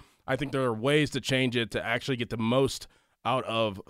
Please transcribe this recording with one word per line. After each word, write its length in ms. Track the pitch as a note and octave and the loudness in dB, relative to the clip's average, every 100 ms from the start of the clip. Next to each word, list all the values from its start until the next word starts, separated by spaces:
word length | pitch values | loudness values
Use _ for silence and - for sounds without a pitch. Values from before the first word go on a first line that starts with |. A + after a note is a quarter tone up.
| - _ - | -10 _ -4
I 100 | C3 | -2
think 160 | C#3+ | -2
there 100 | C3+ | 0
are 120 | C3 | 0
ways 360 | A2 B2 D3+ D3 | 0 2 4 2
to 100 | C3+ | 0
change 360 | - C3+ C3 A#2+ | 0 2 2 2
it 140 | A2+ | 0
to 120 | A#2 | -2
actually 320 | G2+ A#2+ - B2+ | -2 -2 -2 -4
get 140 | A#2+ | -4
the 60 | A#2 | -2
most 480 | A2+ B2+ C3+ - - _ _ _ | 2 4 2 0 -12 _ _ _
out 200 | A2+ B2+ | -2 -2
of 360 | G#2+ A2+ A2 G2 - | -2 0 0 -2 -8